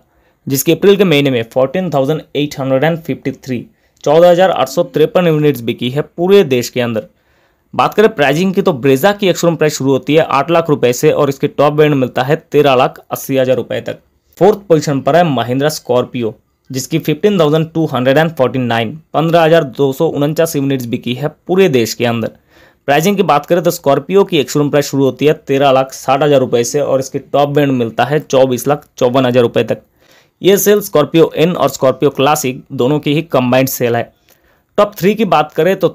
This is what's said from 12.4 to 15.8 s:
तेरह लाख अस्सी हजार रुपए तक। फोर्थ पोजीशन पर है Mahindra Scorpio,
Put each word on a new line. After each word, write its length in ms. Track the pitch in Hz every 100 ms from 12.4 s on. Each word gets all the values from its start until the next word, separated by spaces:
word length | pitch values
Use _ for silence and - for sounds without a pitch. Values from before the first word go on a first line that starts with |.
| -
तेरह 220 | 147 143
लाख 260 | 123 151 - -
अस्सी 260 | 120 - 131
हजार 200 | 127 123
रुपए 240 | - 117
तक। 180 | - - _ _ _ -
फोर्थ 200 | 185 214 -
पोजीशन 320 | 160 151 135
पर 160 | 127 160
है 60 | 175
Mahindra 440 | 127 117 127 147
Scorpio, 600 | -